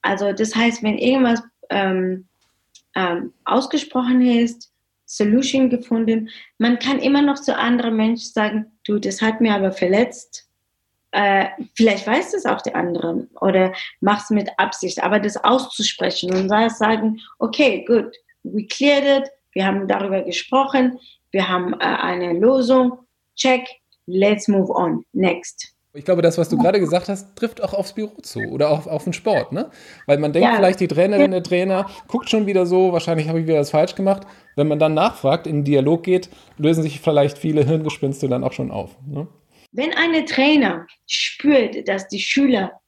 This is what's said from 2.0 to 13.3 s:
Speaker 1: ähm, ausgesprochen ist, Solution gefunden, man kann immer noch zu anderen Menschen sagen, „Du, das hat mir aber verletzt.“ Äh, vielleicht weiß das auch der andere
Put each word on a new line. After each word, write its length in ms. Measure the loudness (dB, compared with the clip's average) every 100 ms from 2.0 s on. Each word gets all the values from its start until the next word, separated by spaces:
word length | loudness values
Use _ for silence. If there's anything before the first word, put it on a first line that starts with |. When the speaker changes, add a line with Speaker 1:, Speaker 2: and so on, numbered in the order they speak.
| -2 -4 -10 _ _ _ _ -20 _
Speaker 1:
ähm, 380 | -4 -2 -4 -8 _
ausgesprochen 760 | -2 -2 0 -6 -4 -4 0 2
ist, 500 | 4 2 0 -4 -20 _ _ _
Solution 640 | _ -4 2 2 2 0 2
gefunden, 640 | 0 -2 -2 0 0 -2 -14 -20 _
man 200 | 0 0
kann 200 | 0 -2
immer 220 | 2 2
noch 140 | 2 0
zu 160 | -2 -2
anderen 400 | 0 0 0 0
Menschen 360 | 0 0 -4
sagen, 340 | -2 0 -2 -8 _
„Du, 140 | -4 -2
das 220 | -2 -2
hat 200 | -2 2
mir 140 | 2
aber 180 | 2 0
verletzt.“ 760 | 0 2 2 2 -4 -20 -20 _ _ _ _ _ _ _
Äh, 340 | 0 2 2 0 -6 -14
vielleicht 320 | 2 2 2 0
weiß 260 | -2 -2
das 140 | -4 -2
auch 140 | -4
der 140 | -4 -4
andere 500 | -4 -4 -4 -4 -8